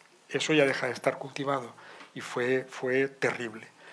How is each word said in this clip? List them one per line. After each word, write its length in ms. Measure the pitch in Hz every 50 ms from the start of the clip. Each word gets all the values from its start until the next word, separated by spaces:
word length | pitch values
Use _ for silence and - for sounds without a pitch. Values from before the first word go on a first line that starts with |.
| - _ _ _ _ -
Eso 240 | - 135 - - 156
ya 120 | 151 143
deja 200 | 135 127 - -
de 60 | 127 120
estar 260 | - - - 127 -
cultivado 540 | - 139 - - 139 139 139 135 123 117 113 - - - - - - - -
y 60 | 135
fue, 460 | 120 - - 127 123 123 131 131 127 -
fue 400 | - - - 131 127 131 135 139
terrible. 600 | - - - 123 113 113 120 113 107 113 - - - - - -